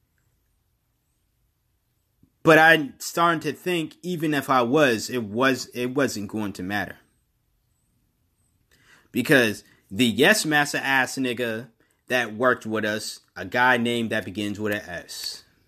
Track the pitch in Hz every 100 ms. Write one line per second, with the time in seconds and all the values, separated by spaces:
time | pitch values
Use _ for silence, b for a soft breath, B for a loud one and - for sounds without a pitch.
0 | _ _ _ _ _ _ _ _ _ _
1 | _ _ _ _ _ _ _ _ _ _
2 | _ _ _ _ - 156 160 160 135 -
3 | - - 170 160 151 135 185 175 156 -
4 | 180 175 160 147 135 131 120 151 139 110
5 | - 123 107 107 135 127 - 120 123 131
6 | 127 104 101 107 104 92 92 101 90 -
7 | _ _ _ _ _ _ _ _ _ _
8 | _ _ _ _ _ _ _ b b b
9 | b - 120 143 113 101 b b b 98
10 | 123 104 160 220 156 147 143 143 127 135
11 | 127 - 127 117 120 110 123 _ _ _
12 | - 127 117 107 127 117 110 107 107 107
13 | - - _ - 95 123 127 123 120 120
14 | 113 110 113 95 104 98 107 104 - 85
15 | - - - - _ _